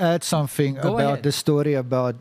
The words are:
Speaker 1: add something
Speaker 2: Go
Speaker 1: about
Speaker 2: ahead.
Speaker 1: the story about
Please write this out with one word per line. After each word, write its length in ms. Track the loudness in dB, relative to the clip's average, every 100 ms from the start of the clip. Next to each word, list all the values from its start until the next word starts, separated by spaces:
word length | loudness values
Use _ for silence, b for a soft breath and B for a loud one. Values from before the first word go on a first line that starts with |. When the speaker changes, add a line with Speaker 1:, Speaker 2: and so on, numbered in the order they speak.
Speaker 1:
add 220 | 0 0
something 500 | 0 -2 -2 0 -2
Speaker 2:
Go 220 | 0 -2 0
Speaker 1:
about 260 | 0 0
Speaker 2:
ahead. 20 |
Speaker 1:
the 80 | -2
story 440 | -2 0 2 2 0
about 400 | 0 0 0 -4